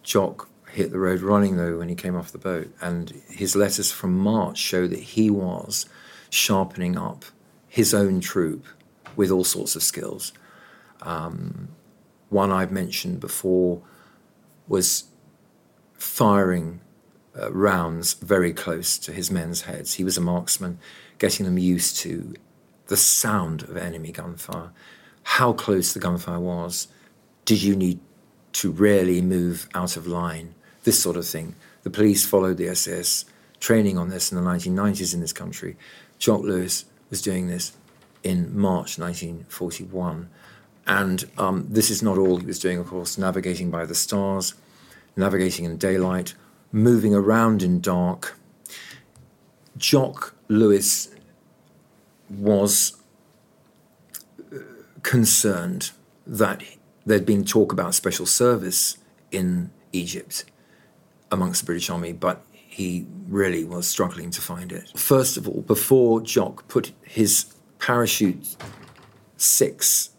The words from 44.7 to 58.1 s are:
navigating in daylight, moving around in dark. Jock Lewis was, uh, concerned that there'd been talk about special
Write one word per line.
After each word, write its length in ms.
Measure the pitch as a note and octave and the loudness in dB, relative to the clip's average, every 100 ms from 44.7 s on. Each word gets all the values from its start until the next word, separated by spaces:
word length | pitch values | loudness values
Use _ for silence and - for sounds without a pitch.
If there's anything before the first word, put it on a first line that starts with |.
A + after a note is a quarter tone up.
| _ - - _ | _ -20 -20 _
navigating 500 | - F#2+ F#2+ F#2 F2 | -2 0 2 0 -2
in 120 | E2+ D#2+ | -6 -2
daylight, 580 | G2 F#2+ F#2 F#2 F2+ - - _ _ | 0 2 2 0 -4 -12 -20 _ _
moving 420 | G#2+ A#2 A#2 G#2+ | 4 6 6 6
around 480 | G2+ G2+ A2 A2+ G#2+ | 6 6 6 4 4
in 180 | F#2 F2+ | 2 2
dark. 560 | F#2 F2+ F2+ F#2 - - _ _ - - - - _ - - _ _ _ _ - | 2 0 0 -2 -10 -14 _ _ -20 -18 -18 -20 _ -20 -20 _ _ _ _ -6
Jock 580 | - C#3+ C3 - - _ _ | 4 4 4 -4 -14 _ _
Lewis 680 | G#2+ A2 G2 G2 - - - - _ _ _ _ _ _ _ _ _ _ | 6 8 6 4 -2 -4 -14 -20 _ _ _ _ _ _ _ _ _ _
was, 680 | G2+ G2+ G2+ G2+ - - - _ _ _ _ _ _ _ _ _ _ _ - - - - | 0 4 4 4 2 0 -4 _ _ _ _ _ _ _ _ _ _ _ -20 -20 -20 -18
uh, 40 | - - - - - | -18 -18 -20 -20 -10
concerned 880 | - B2+ A2 - G#2+ F2+ F2 F#2 - - _ _ - | 0 2 4 4 2 0 -4 -6 -8 -12 _ _ -10
that 360 | G#2 G2+ F#2+ - - _ _ - | 0 0 0 -12 -20 _ _ 2
there'd 200 | G#2+ F#2+ | 2 4
been 180 | G2+ | 2
talk 280 | G2 A2+ F#2+ | 4 4 4
about 220 | F#2+ F2+ | 2 -2
special 320 | - F#2+ | -2 -2